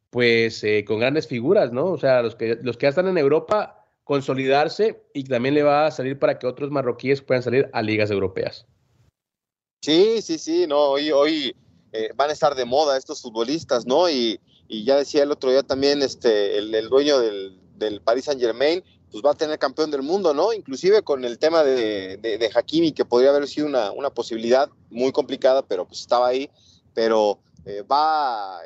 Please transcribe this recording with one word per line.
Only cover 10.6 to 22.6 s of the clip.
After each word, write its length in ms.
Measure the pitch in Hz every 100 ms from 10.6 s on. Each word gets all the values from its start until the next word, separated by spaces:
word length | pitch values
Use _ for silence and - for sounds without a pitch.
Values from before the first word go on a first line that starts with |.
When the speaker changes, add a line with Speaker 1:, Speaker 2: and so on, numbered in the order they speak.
| 170
Speaker 2:
no, 120 | 143
hoy, 340 | 143 139 151
hoy, 420 | 143 151 156 127 - _ _ _
eh, 180 | 110 110 -
van 140 | 147
a 20 |
estar 240 | 147 151 131
de 80 |
moda 320 | 120 139 151 135
estos 260 | - 147
futbolistas, 640 | 123 110 117 160 120 123 117
¿no? 220 | 143 180
Y, 320 | 135 113 95 _ _ _
y 180 | 110
ya 120 | 107 139
decía 260 | 139 147
el 80 | 143
otro 200 | 147 131
día 120 | 135
también, 400 | 131 135 139 147
este, 560 | 131 104 120 107 101 101
el, 160 | 107
el 140 | 110 110
dueño 320 | 131 147 135
del, 400 | 117 101 95 92 _ -
del 240 | 107 101
Paris 240 | - 123
Saint-Germain, 580 | 139 139 120 117 143 180 - _ _
pues, 100 | 107
va 80 | 139
a 20 |
tener 240 | 147 151 151
campeón 320 | 139 131 156
del 100 | 143
mundo, 320 | 139 196 175
¿no? 180 | 143 202
Inclusive 500 | 220 135 127 180 208
con 220 | - 139
el 140 | 123 113
tema 240 | 156 165
de, 540 | 143 127 110 104 95 98
de, 220 | 113 107
de 120 | 113
Hakimi, 400 | 120